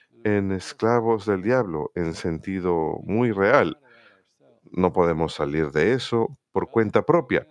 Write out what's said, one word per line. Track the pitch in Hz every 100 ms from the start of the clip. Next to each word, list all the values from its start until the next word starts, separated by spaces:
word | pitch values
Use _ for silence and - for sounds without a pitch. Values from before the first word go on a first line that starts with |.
| _ 117
en | 113 104 98
esclavos | 95 - - 113 120 113 113 101
del | 98
diablo | 98 127 104 78 -
en | 90 82
sentido | 80 92 80 95 92 90 85 78 80
muy | - 104 123
real. | 98 98 135 92 - _ - - _ _ _ _ _ -
No | - 92
podemos | 95 85 80 80
salir | - 71 76 76
de | 76 87
eso | 131 - 117 113 - _
por | - 107
cuenta | 113 107 110
propia. | - 170 131 90 -